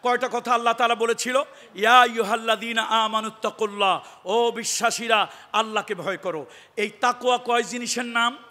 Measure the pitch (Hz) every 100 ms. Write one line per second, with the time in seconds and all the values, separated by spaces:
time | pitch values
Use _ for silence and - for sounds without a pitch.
0 | 247 247 247 233 233 240 233 226 240 233
1 | 233 226 240 262 294 - - 180 214 254
2 | 240 226 202 226 226 220 233 226 220 226
3 | 220 220 220 220 220 - 214 202 196 160
4 | - - 180 226 233 226 226 - 226 214
5 | 233 220 180 - - 208 220 214 202 190
6 | 180 180 185 156 135 - - - 214 -
7 | 247 240 247 247 247 240 208 240 240 240
8 | 240 233 233 285 -